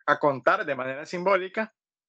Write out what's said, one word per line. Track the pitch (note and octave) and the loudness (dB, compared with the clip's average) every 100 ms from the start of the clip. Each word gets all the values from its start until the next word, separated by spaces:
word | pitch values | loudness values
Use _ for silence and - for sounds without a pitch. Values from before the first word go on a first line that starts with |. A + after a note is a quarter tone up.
| - | 0
a | D3 | 2
contar | D3 C3 E3 G3 | 2 2 2 2
de | E3+ | 0
manera | C3 C3 C3+ | -4 -4 -8
simbólica, | D#3 F3+ F3+ F#3+ F#3+ - G#3+ _ _ _ | -8 -4 2 0 0 -6 -8 _ _ _